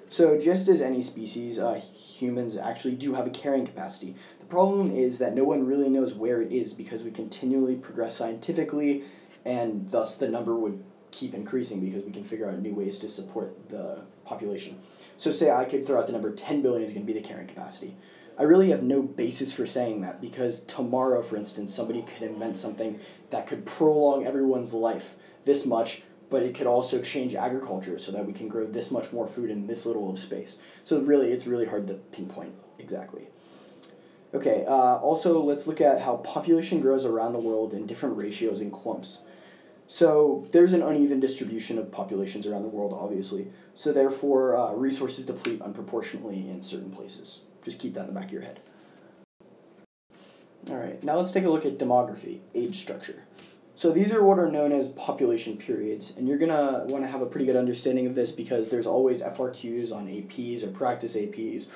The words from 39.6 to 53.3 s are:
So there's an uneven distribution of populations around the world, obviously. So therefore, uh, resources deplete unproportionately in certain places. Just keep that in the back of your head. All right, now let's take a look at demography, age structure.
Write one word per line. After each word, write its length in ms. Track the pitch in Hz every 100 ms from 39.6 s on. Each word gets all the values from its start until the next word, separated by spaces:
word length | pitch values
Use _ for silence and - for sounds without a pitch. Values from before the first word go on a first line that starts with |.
| - - -
So 600 | - 165 151 147 - -
there's 220 | 170 180
an 100 | 175
uneven 360 | 151 147 143 135
distribution 600 | 135 - 104 113 - 113
of 120 | 98
populations 540 | - 98 101 95 107 104
around 160 | 104
the 80 | 110
world, 240 | 104 101
obviously. 540 | - 104 98 98 98 - - -
So 180 | - 151
therefore, 640 | 139 135 135 143 135 131 120
uh, 200 | 113 110
resources 500 | 135 135 127 - 123
deplete 360 | - 120 110
unproportionately 880 | 104 101 98 113 104 - 107 95 92
in 140 | 92
certain 300 | - 90 95
places. 480 | - - - - - - -
Just 160 | - -
keep 160 | 120 95
that 60 |
in 40 | 95
the 80 |
back 120 | 95 95
of 80 |
your 100 | 101
head. 160 | - - - - - - - - _ _ - - - - _ _ _ - - - - - -
All 80 | -
right, 260 | - -
now 120 | - 160
let's 160 | 185
take 140 | 190 185
a 40 |
look 160 | 160 151
at 140 | 139
demography, 640 | 127 123 120 101 - - -
age 220 | 120 120 196
structure. 480 | - - - - -